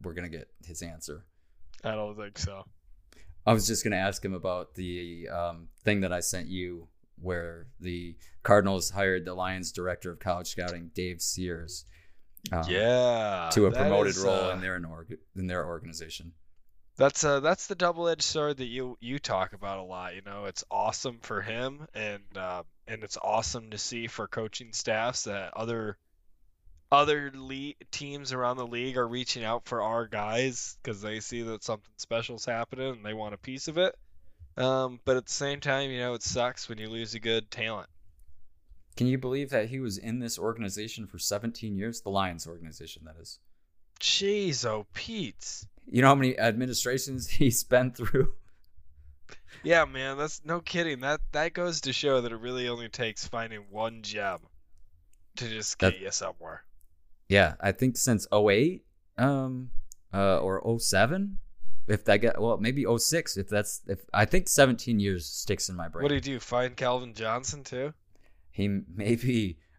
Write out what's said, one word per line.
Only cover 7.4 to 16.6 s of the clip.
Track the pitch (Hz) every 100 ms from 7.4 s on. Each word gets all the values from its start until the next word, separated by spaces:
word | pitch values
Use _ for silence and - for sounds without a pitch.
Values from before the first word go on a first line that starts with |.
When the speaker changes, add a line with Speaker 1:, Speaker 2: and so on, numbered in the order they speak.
| 85 85 87 -
Speaker 1:
the | 90 87 87 82 - -
Cardinals | - 104 98 95 85
hired | 101 98 92 87
the |
Lions | 90 92 92 87
director | - 90 87 90
of | 82
college | 98 87 90
scouting, | - 90 87 85
Dave | - 90 87
Sears, | - - 92 82 85 - - - - - - - -
um, | 85 80
Speaker 2:
Yeah, | 90 113 123 123 117 107 95 85
Speaker 1:
to | 107 101
a |
Speaker 2:
that | -
Speaker 1:
promoted | 139 101 101 92
Speaker 2:
is, |
Speaker 1:
role | 98 95 92
Speaker 2:
uh, |
Speaker 1:
in | 92
their, | 92 92
in | 82
org-, | 80 82 80 - 95
in | 92
their | 90 80
organization. | 85 - 80 80 - 82 - - -